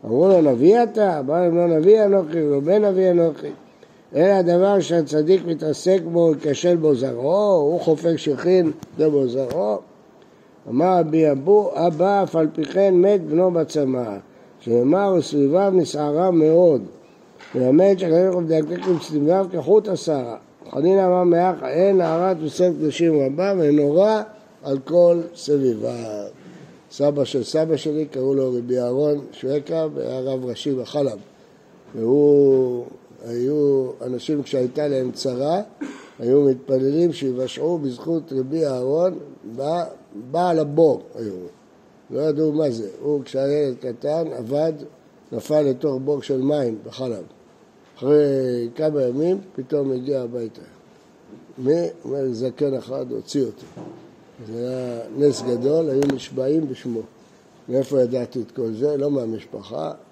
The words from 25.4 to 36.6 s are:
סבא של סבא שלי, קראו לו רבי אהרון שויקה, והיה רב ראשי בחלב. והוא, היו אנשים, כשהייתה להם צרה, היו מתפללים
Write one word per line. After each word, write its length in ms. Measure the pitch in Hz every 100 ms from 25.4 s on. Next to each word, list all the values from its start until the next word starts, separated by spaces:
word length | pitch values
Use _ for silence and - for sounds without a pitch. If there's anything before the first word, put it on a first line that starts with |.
| - 147 131 110 117 120 113 104 101 - - - - - _
סבא 340 | - 143 143
של 200 | 131 139
סבא 320 | 113 160 160 151
שלי, 280 | 156 151
קראו 300 | 151 139 131
לו 180 | 139 131
רבי 240 | 123 120 123
אהרון 460 | 123 127 151 147 135
שויקה, 540 | - 131 147 143 165 156
והיה 260 | 143 123 131
רב 240 | 131 131
ראשי 300 | 127 113 151
בחלב. 440 | 135 120 147 139 104 - _ - _ _ - -
והוא, 880 | - 113 139 147 143 139 131 127 123 120 - - - 117
היו 600 | 120 127 151 143 135 127 - 127
אנשים, 360 | 123 - 151
כשהייתה 460 | 135 139 127 - 147
להם 240 | 135 127
צרה, 480 | 117 135 123 143 175 214 - 277 - - -
היו 220 | 117 139
מתפללים 720 | 143 127